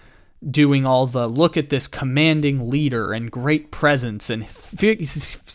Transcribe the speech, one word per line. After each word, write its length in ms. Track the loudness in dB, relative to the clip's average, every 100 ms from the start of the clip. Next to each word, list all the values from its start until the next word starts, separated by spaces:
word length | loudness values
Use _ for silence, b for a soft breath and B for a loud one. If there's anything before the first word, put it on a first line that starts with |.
| b b b b -4
doing 340 | 4 4 4 4
all 220 | 2 2
the, 180 | 0 -2
"Look 300 | 2 2 2
at 140 | -2
this 180 | -2 -4
commanding 840 | -6 -2 2 2 2 0 0 -2
leader 440 | 0 0 -2 -4
and 180 | -4 -6
great 400 | -4 0 -2 -2
presence 580 | -2 0 2 -2 -6 -6
and 160 | -6 -8
fi-, 520 | -16 -12 0 0 0
s-, 400 | -4 -8 -10 -12 -18